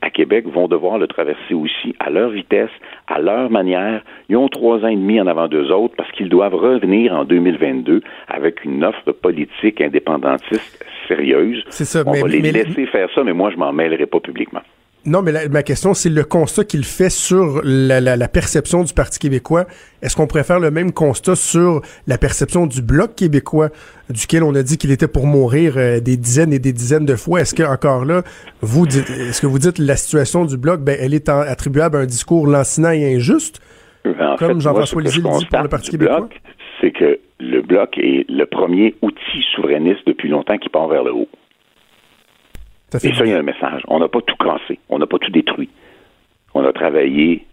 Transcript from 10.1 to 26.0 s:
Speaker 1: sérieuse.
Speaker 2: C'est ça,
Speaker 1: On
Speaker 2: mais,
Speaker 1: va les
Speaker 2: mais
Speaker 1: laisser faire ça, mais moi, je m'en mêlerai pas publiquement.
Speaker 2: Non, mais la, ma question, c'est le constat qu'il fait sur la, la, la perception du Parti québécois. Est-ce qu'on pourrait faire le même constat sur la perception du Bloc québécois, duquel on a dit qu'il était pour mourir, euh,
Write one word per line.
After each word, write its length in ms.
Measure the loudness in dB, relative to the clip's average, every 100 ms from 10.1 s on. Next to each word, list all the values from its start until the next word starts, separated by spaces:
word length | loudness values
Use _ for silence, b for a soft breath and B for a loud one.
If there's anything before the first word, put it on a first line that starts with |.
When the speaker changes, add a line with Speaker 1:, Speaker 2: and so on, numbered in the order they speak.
| -2 0 -2 -2 -6 -6 -16 -20 -16 -6
Speaker 1:
sérieuse. 560 | -2 2 2 2 -2 -10
Speaker 2:
C'est 160 | -8 -4
ça, 180 | -2 0
Speaker 1:
On 60 |
Speaker 2:
mais, 100 | 0
Speaker 1:
va 60 | 2
les 140 | 2
Speaker 2:
mais 100 | 2
Speaker 1:
laisser 340 | 0 0 -2 -2
faire 220 | -2 0 0
ça, 80 |
mais 100 | 0
moi, 160 | 0 0
je 60 | 0
m'en 160 | -2
mêlerai 320 | 0 0 0 0
pas 140 | -2
publiquement. 420 | -4 -8 -8 -8 -14 _ _ _ -2
Speaker 2:
Non, 160 | 0
mais 100 | 0
la, 160 | -2 0
ma 160 | -2
question, 300 | 0 -2 0
c'est 160 | 0 0
le 160 | 0 2
constat 400 | 0 2 0 -2
qu'il 180 | -2
fait 260 | -4 0 0
sur 520 | 0 0 2 2 0
la, 380 | 0 2 4 4
la, 160 | 2 0
la 100 | 0
perception 560 | 0 0 -2 0 0
du 100 | 0
Parti 260 | 0 -2 -2
québécois. 440 | -2 -2 0 0 -2 B B B
Est-ce 160 | -6 0
qu'on 100 | 0
pourrait 160 | 0
faire 160 | 2 2
le 100 | 2
même 220 | 0 -2
constat 440 | 0 0 0 0 0
sur 440 | 2 2 4 2 B B -4
la 100 | 0
perception 500 | 0 0 -2 0 0
du 140 | -2
Bloc 340 | 0 2 2 0
québécois, 540 | 2 2 0 0 0 -2 B B -12
duquel 340 | -10 -2 2
on 100 | 2
a 100 | 2
dit 140 | 0 -2
qu'il 140 | 0
était 160 | 0 2
pour 180 | 0 2
mourir, 500 | 4 4 4 2 2
euh, 240 | 2 2